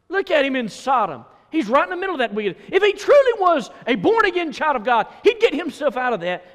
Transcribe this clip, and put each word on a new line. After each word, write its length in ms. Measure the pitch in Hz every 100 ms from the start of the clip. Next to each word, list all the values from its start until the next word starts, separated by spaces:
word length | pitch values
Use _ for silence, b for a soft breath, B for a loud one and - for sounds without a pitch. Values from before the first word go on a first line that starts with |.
| -
Look 220 | 381 381
at 140 | 311
him 100 | 269
in 140 | 262 220
Sodom. 560 | - 254 262 190 127 113 B B
He's 180 | 320 208
right 140 | 269
in 80 | 359
the 60 | 359
middle 180 | 381
of 60 | 302
that 120 | 226
wicked. 240 | 208 202 165 B
If 160 | 370
he 80 | 403
truly 480 | 403 - 571 523 453
was 280 | 359 311 - B B
a 80 | 240
born-again 560 | 311 453 415 349 330
child 240 | 233 311 254
of 80 |
God, 240 | 214 226 - B
he'd 160 | 403 466
get 140 | 453
himself 420 | 277 339 - 294 240
out 160 | 254
of 80 | 214
that 240 | 175 180 B